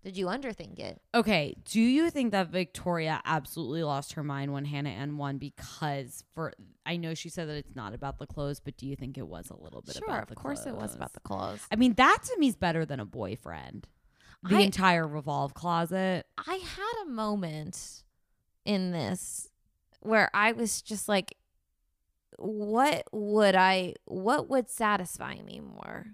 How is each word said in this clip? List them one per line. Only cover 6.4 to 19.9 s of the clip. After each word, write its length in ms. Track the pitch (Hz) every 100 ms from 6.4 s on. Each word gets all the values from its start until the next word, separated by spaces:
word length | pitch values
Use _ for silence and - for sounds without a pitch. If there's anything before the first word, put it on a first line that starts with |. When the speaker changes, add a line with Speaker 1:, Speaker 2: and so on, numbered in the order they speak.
| 160 - 98 _ -
Speaker 2:
I 100 | 175
know 180 | 165 160
she 120 | 170
said 220 | 170 160
that 60 | 151
it's 200 | 139 135
not 200 | 107 120
about 240 | 139 139
the 80 | 143
clothes, 320 | - 143 143
but 180 | - -
do 80 | 135
you 100 | 139
think 220 | 127 131
it 100 | 90
was 220 | 82 82
a 60 | -
little 260 | - 60
bit 140 | - -
Speaker 1:
Sure, 80 | 427
Speaker 2:
about 200 | 240 -
the 60 | -
Speaker 1:
of 20 |
course 240 | 269 285 -
it 60 |
was 40 | 233 214
Speaker 2:
clothes? 40 | -
Speaker 1:
about 180 | -
the 60 | -
clothes. 380 | - 98 95 208 -
Speaker 2:
I 40 | 220
mean, 200 | 254 214
that 240 | 262 453
to 140 | - 480
me 120 | 285
is 60 | 214
better 300 | 180 165 160
than 140 | 135
a 60 | 104
boyfriend. 840 | 123 98 110 - 82 64 - - _ _ _ _ -
The 140 | 180 208
Speaker 1:
I 20 |
Speaker 2:
entire 480 | 202 190 190 170 160
Revolve 480 | 151 143 143 143 -
closet. 720 | 175 170 165 185 190 180 - -
Speaker 1:
I 160 | 330 381
had 400 | 359 - 403 453
a 60 | 381
moment 920 | 233 214 208 175 156 156 - - - _ _ _ _ _ _
in 280 | - 202 185
this 580 | 170 117 180 - - - _ _ _ _